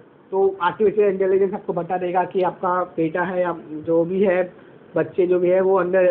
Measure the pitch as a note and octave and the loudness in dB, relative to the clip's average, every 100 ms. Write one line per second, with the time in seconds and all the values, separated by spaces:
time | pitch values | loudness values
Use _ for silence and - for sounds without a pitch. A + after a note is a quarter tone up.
0 | - - - F#3+ G3 F#3+ F3 F3 G#3 G#3+ | -16 -20 -6 0 0 2 -2 2 0 4
1 | G#3 F#3+ F#3+ F#3+ G3 G3+ - F3 E3 F#3 | 2 2 2 2 2 -2 -6 -6 -4 -4
2 | F3+ F3+ F3+ G3 F3+ E3+ F#3 F3+ F3 - | -2 -2 -2 0 -2 -2 -2 -2 -2 -2
3 | E3 F3+ F3+ F3+ F3+ E3 D3 D#3 D#3 E3 | -2 -2 -4 -2 -2 -4 -10 -10 -2 0
4 | E3+ F#3+ G3+ F3+ F3+ - - - - E3 | 0 0 0 0 -2 -8 -20 -20 -8 -4
5 | D#3 - F3 F3+ F3 F#3 F#3+ F#3+ F3+ F#3+ | -2 0 0 2 2 2 2 2 2 2
6 | F3+ | 2